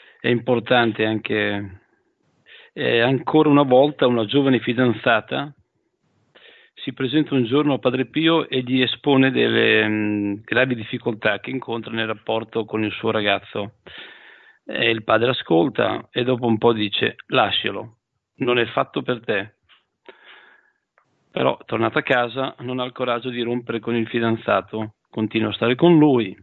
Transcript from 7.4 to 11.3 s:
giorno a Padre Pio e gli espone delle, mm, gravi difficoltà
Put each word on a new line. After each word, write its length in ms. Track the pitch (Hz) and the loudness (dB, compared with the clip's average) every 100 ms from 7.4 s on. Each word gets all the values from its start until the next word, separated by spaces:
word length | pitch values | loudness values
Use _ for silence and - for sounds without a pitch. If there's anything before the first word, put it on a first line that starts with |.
giorno 300 | 113 139 147 | 2 2 2
a 40 | 127 | 0
Padre 280 | 127 127 131 | 0 -2 -4
Pio 420 | 151 160 165 139 | 0 2 2 0
e 140 | 131 | -4
gli 180 | 123 131 | -2 0
espone 500 | 127 - 147 135 131 | 0 -2 2 4 4
delle, 560 | 123 117 113 113 110 107 | 2 2 2 4 4 2
mm, 460 | 107 104 104 101 104 | 0 -2 -2 -4 -6
gravi 300 | - 117 131 | -4 -2 0
difficoltà 680 | 117 107 123 123 107 110 | -2 -6 -6 -6 -4 -4